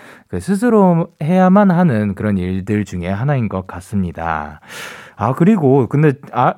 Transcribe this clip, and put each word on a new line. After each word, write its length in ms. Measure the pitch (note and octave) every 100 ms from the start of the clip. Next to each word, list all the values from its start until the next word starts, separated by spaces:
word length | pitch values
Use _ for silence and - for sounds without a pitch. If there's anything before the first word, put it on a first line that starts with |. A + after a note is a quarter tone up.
| - - -
그, 120 | F#2
스스로 720 | E2+ G3 A#3+ A3 F#3+ E3+ E3+ -
해야만 480 | D3+ F#3 F#3 F#3+ G3+
하는 440 | E3+ F3+ A2 G#2 F#2
그런 220 | G#2 G2
일 240 | F2+ F#2+ F#2
들 200 | G#2 G2+
중에 220 | F2+ F2
하나인 420 | G2 C3+ C#3+ A2
것 180 | F#2+ F#2
같습니다. 920 | F2 - G2+ F2 D#2+ E2 D#2 D2 D2+ - - - - - -
아, 180 | G#2+
그리고 540 | C3 F3 A3 C#3+ C#3 A#2
근데, 260 | C#3+ D#3 C3+ -
아, 240 | A#2+ C#3